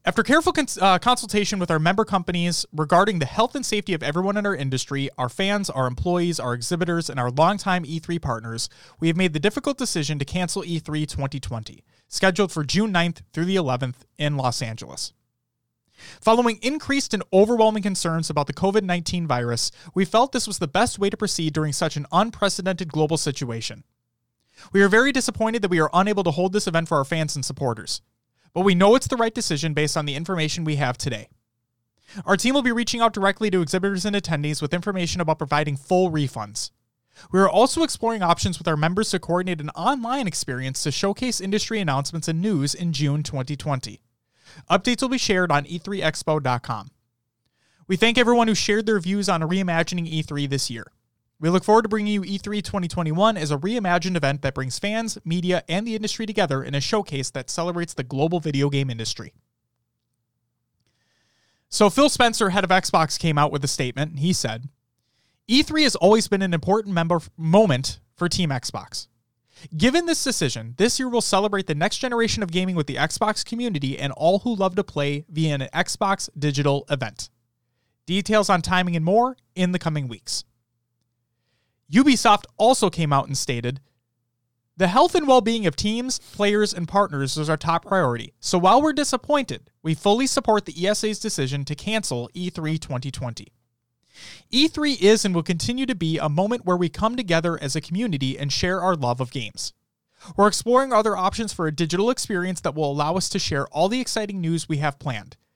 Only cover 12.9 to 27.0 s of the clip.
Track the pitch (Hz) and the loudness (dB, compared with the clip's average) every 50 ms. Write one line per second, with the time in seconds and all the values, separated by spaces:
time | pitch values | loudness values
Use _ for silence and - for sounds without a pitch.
12.9 | 185 170 170 175 165 - - _ - 156 170 185 190 190 160 143 123 123 135 123 | 2 2 0 0 -2 -8 -12 _ -6 -4 -2 0 0 0 0 0 -2 -2 -4 -6
13.9 | 123 _ _ _ _ - 147 147 147 139 127 127 123 - 127 110 110 - - - | -8 _ _ _ _ -4 -2 -2 -2 0 -2 -2 -2 -2 -6 -8 -8 -10 -12 -14
14.9 | 65 - - - - _ _ _ _ _ _ _ _ _ _ _ _ _ _ _ | -12 -10 -10 -10 -12 _ _ _ _ _ _ _ _ _ _ _ _ _ _ _
15.9 | _ - - - - - - 220 226 240 240 233 220 - - 254 302 302 - - | _ -20 -20 -20 -14 -2 2 4 4 4 4 2 0 -2 -2 -4 -4 -4 -2 -2
16.9 | 277 277 - - 226 196 - - 190 190 214 220 247 220 220 220 214 214 196 202 | -2 -2 0 -2 -4 -4 -2 2 4 4 6 6 4 4 4 4 2 0 -2 -2
17.9 | 185 - - 165 160 165 160 - 151 147 143 - 143 - 190 196 196 214 196 180 | -2 -2 -2 -2 -2 -2 -2 -2 -2 -2 -2 -2 -2 -2 0 2 2 2 0 0
18.9 | 175 175 160 - 180 175 170 147 127 123 120 120 117 117 - - - - - - | -2 -2 -4 -4 -4 -2 -2 0 0 0 0 -2 -2 -2 -4 -4 -6 -10 -14 -4
19.9 | - 185 196 - - 226 262 - - 240 - 214 190 - 170 143 - 190 240 240 | 0 0 0 2 4 2 2 2 0 -4 -4 -4 -6 -4 -4 0 0 2 2 0
20.9 | - 202 196 202 214 - 214 185 - - 160 156 143 156 156 151 135 - 170 156 | 0 -2 -2 -2 -2 -2 -4 -4 -2 -2 -2 -2 -2 -2 -2 -2 -2 -2 -2 -4
21.9 | - 147 143 - 165 180 220 233 - - 202 190 - - 180 190 185 - 185 156 | -4 -6 -4 0 2 2 2 0 0 -2 -2 -2 -2 -2 -4 -4 -4 -4 -6 -4
22.9 | - 156 156 151 165 151 - 151 131 - 135 120 113 117 - - - 151 - _ | 0 0 0 2 0 -2 -2 -4 -4 -4 -6 -8 -6 -8 -8 -10 -12 -14 -18 _
23.9 | _ _ _ _ _ _ _ _ _ _ _ _ _ - - - - 196 202 190 | _ _ _ _ _ _ _ _ _ _ _ _ _ -20 -8 0 4 4 6 6
24.9 | 202 226 254 285 254 262 - 233 - - 220 220 226 233 202 180 175 165 156 147 | 6 6 4 4 2 0 0 -2 -2 -2 -2 -2 0 0 0 2 2 2 2 4
25.9 | - 180 196 208 208 196 180 170 139 175 180 190 190 208 - 190 160 165 165 - | 4 4 2 2 2 0 0 0 2 0 0 0 0 -2 -2 0 0 0 0 0
26.9 | 160 143 | 0 0